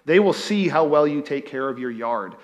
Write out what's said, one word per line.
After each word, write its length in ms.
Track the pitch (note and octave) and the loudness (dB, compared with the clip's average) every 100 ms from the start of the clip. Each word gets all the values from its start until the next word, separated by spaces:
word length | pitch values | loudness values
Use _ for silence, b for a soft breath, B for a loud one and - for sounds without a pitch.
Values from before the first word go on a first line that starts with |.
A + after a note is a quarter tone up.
| C#3+ | 2
They 140 | F3+ | 4
will 140 | G3+ | 4
see 340 | - - G#3 F3+ | 0 -2 0 2
how 180 | D#3 D#3 | 2 4
well 200 | D3 D3+ | 4 2
you 160 | D3 | 0
take 240 | C#3+ C#3 - | -4 -6 -6
care 240 | C3+ C3+ | -6 -6
of 80 | B2 | -6
your 140 | B2+ | -8
yard. 440 | A2+ A#2 A#2 F#2 E2+ | -6 -4 -4 -6 -14